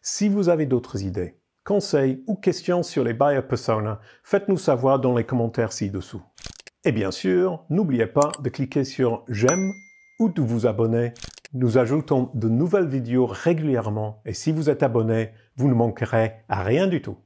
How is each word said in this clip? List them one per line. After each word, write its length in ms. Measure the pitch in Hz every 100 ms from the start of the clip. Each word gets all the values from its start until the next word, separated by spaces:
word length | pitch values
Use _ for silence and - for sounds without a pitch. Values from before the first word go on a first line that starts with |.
Si 260 | - - 208
vous 220 | 202 175
avez 160 | 165 147
d'autres 380 | 123 - 101
idées, 360 | 98 95 90 _ _ _
conseils 580 | - 202 196 151 135 131 -
ou 80 | 202
questions 480 | - - - 175
sur 220 | 165 - 120
les 80 |
buyer 280 | 117 143 139
persona, 600 | - 117 - 110 107 104 - -
faites-nous 340 | - 202 196 185
savoir 420 | - 127 131 139
dans 160 | 127 120
les 80 |
commentaires 480 | 113 127 117 110 113
ci-dessous. 500 | - 104 98 - 101 - _ - - - _
Et 80 | -
bien 200 | 139 196
sûr, 520 | 185 185 180 185 165 -
n'oubliez 380 | 160 185 127 110
pas 240 | - 147 -
de 80 | 131
cliquer 340 | - 131 135
sur 400 | 135 - 123 117 -
j'aime 420 | 104 123 175 190 196 - _ _ _
ou 100 | 226
de 120 | 165
vous 260 | 123 117 117
abonner. 460 | 104 113 117 120 117 - - -
Nous 240 | 127 123 120
ajoutons 520 | 117 147 - 135 123 123
de 120 | 110
nouvelles 400 | 117 170 196 170
vidéos 380 | 135 117 127 123
régulièrement 960 | 98 165 165 156 120 107 107 107 104 -
et 80 |
si 180 | 95 -
vous 180 | 160 151
êtes 140 | 143
abonné, 480 | 135 117 113 113 110 - _ -
vous 120 | 139
ne 60 |
manquerez 600 | 117 117 - - 117 110 - -
à 140 | 98
rien 260 | 95 135 190
du 140 | 165
tout. 160 | - 92